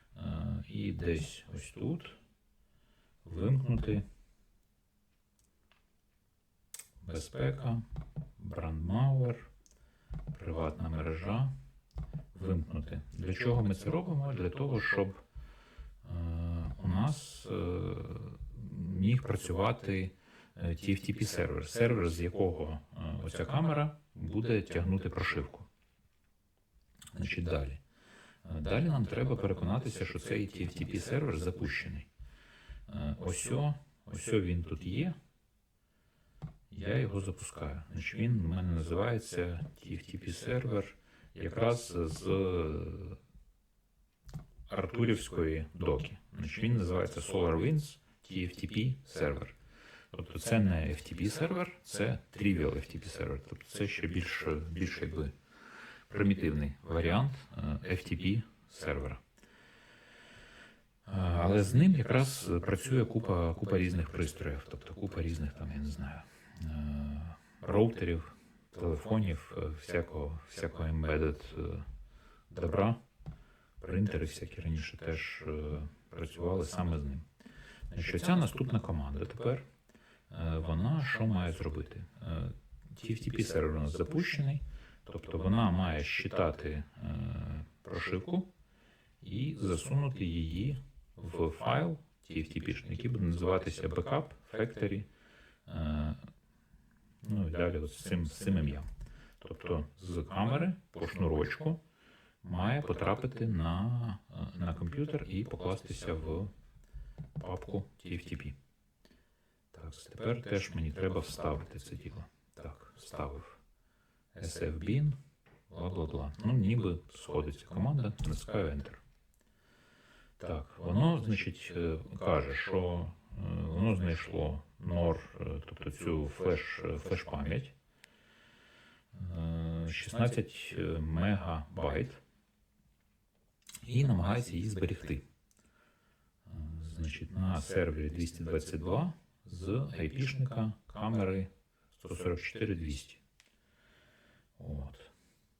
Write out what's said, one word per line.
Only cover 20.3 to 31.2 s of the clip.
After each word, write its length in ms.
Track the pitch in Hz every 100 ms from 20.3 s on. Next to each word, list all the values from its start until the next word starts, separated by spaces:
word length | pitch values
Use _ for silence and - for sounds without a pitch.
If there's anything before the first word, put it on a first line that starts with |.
| - - -
е, 180 | 87
Т 180 | 85 98
Ф 80 | 98
Т 120 | -
П 120 | 98
сервер. 440 | 107 - 82 73 82
Сервер, 400 | 113 117 117 85
з 120 | 82
якого, 600 | 87 - 95 82 76 78 -
е, 80 | - 82 -
оця 200 | 82 -
камера 520 | - 135 165 147 151 - -
буде 480 | - 85 95 113 110
тягнути 460 | 95 85 87 95 -
прошивку. 560 | - 82 - 69 - - _ _ _ _ _ _ _ _ _ _ _ _ - - -
Значить, 280 | 82 -
далі. 360 | 85 80 67 69 - _ - - - -
Е, 160 | 87 82
далі 240 | 76 107
нам 220 | 165 143 104
треба 300 | - 127 117
переконатися, 720 | 98 92 87 113 123 - 95
що 120 | -
цей 280 | - 107 101
Т 180 | -
Ф 100 | -
Т 100 | -
П 160 | - 101
сервер 380 | - 123